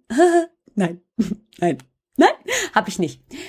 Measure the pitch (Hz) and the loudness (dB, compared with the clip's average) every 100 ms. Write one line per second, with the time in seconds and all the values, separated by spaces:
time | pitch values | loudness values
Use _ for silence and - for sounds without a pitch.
0 | _ 233 349 339 339 _ _ - 180 175 | _ 2 4 4 0 _ _ -2 -2 -4
1 | _ - 185 - _ - 175 131 - _ | _ -6 -4 -4 _ -4 -4 -4 -10 _
2 | _ - 359 - - 508 403 - - - | _ 2 2 2 -6 -6 -2 -4 -4 -4
3 | 160 - _ 285 | -6 -6 _ -18